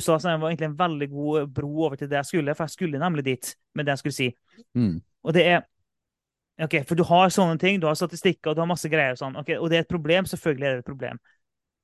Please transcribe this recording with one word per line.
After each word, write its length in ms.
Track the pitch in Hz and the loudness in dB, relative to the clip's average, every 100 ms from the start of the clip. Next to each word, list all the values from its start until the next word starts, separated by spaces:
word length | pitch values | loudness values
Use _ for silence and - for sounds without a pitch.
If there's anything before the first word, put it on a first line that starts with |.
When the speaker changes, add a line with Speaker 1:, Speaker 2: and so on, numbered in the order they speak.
Speaker 1:
sa, 140 | 175 156 | 2 2
Svein, 220 | 175 160 | 2 -2
var 100 | 156 | -2
egentlig 160 | 170 156 | -2 -4
en 80 | 147 | -2
veldig 260 | 175 147 143 | -2 -2 -6
god 400 | 143 147 151 143 131 | -4 -2 0 -2 -4
bro 140 | 143 151 156 | -6 -2 -2
over 100 | 139 | -2
til 140 | 143 | -4
det 60 | 143 | -2
jeg 100 | 139 | 0
skulle, 220 | 175 143 151 | -2 -2 -2
for 100 | 160 | -6
jeg 80 | - | -4
skulle 240 | 180 143 | -4 -2
nemlig 240 | 175 151 135 | -2 0 -2
dit 240 | 123 - - _ | -2 -6 -14 _
med 160 | 151 147 | -6 -2
det 80 | 135 | -2
jeg 60 | |
skulle 160 | 147 135 | -4 -2
si. 100 | 127 - _ _ - 120 | -2 -2 _ _ -6 0
Speaker 2:
Mm. 240 | 107 82 _ _ | 0 0 _ _
Speaker 1:
Og 140 | - 170 | 0 4
det 80 | 170 | 6
er, 100 | 175 - _ _ _ _ _ _ _ _ - | 4 0 _ _ _ _ _ _ _ _ -8
OK, 160 | 160 160 | -2 -2
for 160 | 131 170 | 0 0
du 60 | 175 | 4
har 240 | 170 185 | 6 6
sånne 240 | 202 175 160 | 4 2 2
ting, 160 | 185 202 | 0 2
du 80 | 156 | 0
har 80 | 156 | 0
statistikker, 560 | 175 170 185 160 156 | -4 0 0 0 -2
du 80 | 156 | -2
har 80 | 170 | 0
masse 240 | 170 156 | -2 0
greier 240 | 156 135 123 | 2 2 -2
og 60 | |
sånn, 160 | 135 127 | -8 -8
ok, 140 | - 139 | -6 -4
og 160 | 165 | 2
det 80 | 165 | 0
er 80 | 160 | 0
et 80 | 175 | -4
problem, 320 | 147 180 185 | 2 2 2
selvfølgelig 400 | - 165 135 139 | -4 -2 -2 -2
er 80 | 127 | -4
det 80 | |
et 80 | 131 | -6
problem. 320 | 139 123 123 _ _ _ _ _ _ | -10 -10 -10 _ _ _ _ _ _